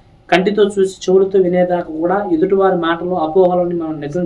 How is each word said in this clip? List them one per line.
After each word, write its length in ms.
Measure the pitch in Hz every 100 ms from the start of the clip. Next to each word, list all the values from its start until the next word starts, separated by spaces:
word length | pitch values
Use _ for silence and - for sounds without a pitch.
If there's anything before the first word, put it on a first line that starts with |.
| _ _ -
కంటితో 320 | 175 190 208 202
చూసి 220 | 196 190 -
చెవులతో 320 | - 190 190 202 180
వినేదాకా 440 | 180 175 175 170 156
కూడా 180 | 170 190 202 160
ఎదుటివారి 440 | 185 196 190 175 165
మాటలు, 260 | 170 180 180 156
అపోహలని 500 | 190 180 180 175 170
మనం 140 | 160 156 143
నిజం 180 | 170